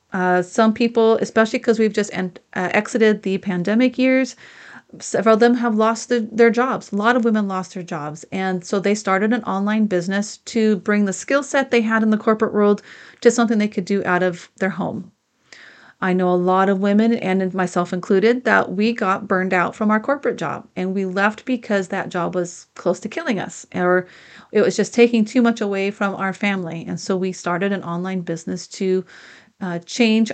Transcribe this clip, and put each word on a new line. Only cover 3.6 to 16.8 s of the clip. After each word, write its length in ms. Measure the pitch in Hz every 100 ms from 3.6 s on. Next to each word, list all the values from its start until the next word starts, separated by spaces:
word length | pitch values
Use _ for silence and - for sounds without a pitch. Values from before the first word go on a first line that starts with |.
| 175 220 254 254
years, 360 | 262 262 254 - - - - - _ -
several 360 | - - 208
of 60 | 214
them 160 | 233 240
have 180 | 240
lost 340 | 214 220 226 -
the, 180 | 240 214
their 160 | 220 233
jobs. 420 | 233 262 196 -
A 60 | 202
lot 200 | 220 247
of 80 | 226
women 200 | 214 202
lost 280 | 185 180
their 80 | 185
jobs. 420 | 175 160 147 156 -
And 320 | 190 190 185
so 160 | - 202
they 140 | 196
started 400 | 208 196 190 214
an 100 | 240
online 400 | 214 190 202 220
business 540 | 208 185 175 196 208 - -
to 300 | 233 220 202
bring 280 | - 208
the 80 | 202
skill 300 | 185 - 277
set 280 | 269 285 262
they 120 | 240
had 200 | 220 226
in 60 | 220
the 80 | 214
corporate 380 | 226 214 220
world 260 | 208 208 202 - - - -
to 100 | 240
something 280 | 233 226 226
they 100 | 208
could 160 | 214
do 180 | 180 202 -
out 160 | 180
of 260 | 185 175 - -
their 140 | 190
home. 420 | 165 175 - 180 _ _ _ _ - - - - -
I 120 | 190
know 180 | 180 180
a 20 |
lot 360 | 180 180 185 190
of 80 |
women, 340 | 190